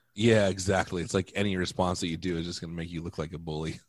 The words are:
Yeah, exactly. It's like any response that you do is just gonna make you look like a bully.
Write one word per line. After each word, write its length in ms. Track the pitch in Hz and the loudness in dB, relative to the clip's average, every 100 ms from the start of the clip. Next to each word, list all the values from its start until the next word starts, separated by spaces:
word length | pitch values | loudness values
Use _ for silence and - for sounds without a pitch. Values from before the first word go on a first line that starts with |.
| _ | _
Yeah, 340 | - 117 110 98 | 2 6 6 6
exactly. 540 | 92 92 95 - 90 | 2 2 2 2 -2
It's 100 | 76 | 0
like 200 | 98 - | 0 0
any 220 | 101 101 92 | -2 0 0
response 420 | 90 - 90 92 | -2 0 0 0
that 60 | 90 | -2
you 80 | 82 | -2
do 200 | 90 82 | -2 -2
is 80 | 85 | -4
just 140 | 87 | -6
gonna 100 | 82 | -8
make 180 | 85 85 | -8 -6
you 120 | 85 | -6
look 160 | 85 - | -6 -6
like 140 | 78 | -6
a 40 | 82 | -8
bully. 420 | 82 76 78 - | -6 -4 -4 -6